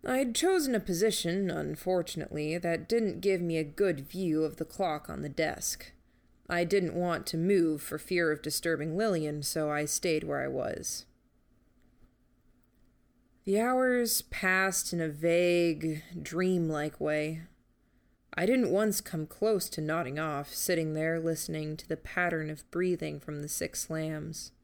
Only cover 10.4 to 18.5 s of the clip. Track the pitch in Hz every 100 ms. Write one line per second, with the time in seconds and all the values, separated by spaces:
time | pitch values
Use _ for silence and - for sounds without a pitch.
10.4 | 135 135 - - - - - _ _ _
11.4 | _ _ _ _ _ _ - _ _ _
12.4 | _ _ _ _ _ _ _ _ _ _
13.4 | - 196 240 254 254 247 233 - - -
14.4 | 190 185 190 185 - 175 160 147 165 170
15.4 | 175 175 170 151 160 156 - 175 147 165
16.4 | 185 185 165 151 151 - 151 151 151 160
17.4 | 165 _ _ _ _ _ _ _ _ -
18.4 | 180